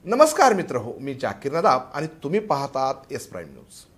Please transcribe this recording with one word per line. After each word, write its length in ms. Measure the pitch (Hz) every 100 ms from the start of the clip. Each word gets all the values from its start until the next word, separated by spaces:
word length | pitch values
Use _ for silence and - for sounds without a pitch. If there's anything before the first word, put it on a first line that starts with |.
| 175
नमस्कार 480 | 247 311 311 277
मित्र 220 | 196 143 127
हो, 180 | 110 -
मी 140 | 135
जाकीर 380 | 131 120 98 139
नदाब 300 | 156 190 127 -
आणि 140 | 143 156
तुम्ही 320 | - 143 202
पाहतात 560 | 214 139 139 135 131 135 -
एस 160 | 127 -
प्राईम 200 | 90 78
न्यूज. 340 | 65 58 - -